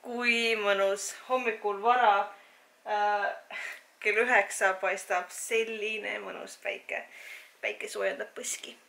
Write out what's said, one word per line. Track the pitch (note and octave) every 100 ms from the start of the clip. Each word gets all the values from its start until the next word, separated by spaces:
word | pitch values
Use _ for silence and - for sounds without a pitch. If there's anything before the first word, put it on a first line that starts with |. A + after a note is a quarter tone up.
Kui | - A#3+ A#3+ A#3 A3+ A3
mõnus. | G3+ G3 G3 G3+ - - -
Hommikul | B3+ A#3+ A3 G#3 G3
vara, | A3 B3 A3+ G3+ G3+ - - - _ _
äh, | G#3+ G#3+ G#3 G#3 G3+ - - - - - - _
kell | A3 G#3
üheksa | A#3+ A#3 G3 - G3 F#3+
paistab | F#3+ F#3+ - F3+ F3+
selline | - - A3+ A3+ A3 G#3+ G#3+ G#3 G#3
mõnus | G3 F#3 - -
päike. | - - - - - - - - - _
Päike | G#3+ G#3 G#3+
soojendab | G#3+ G3 F#3 G#3
põski. | - B3 - B3+ A#3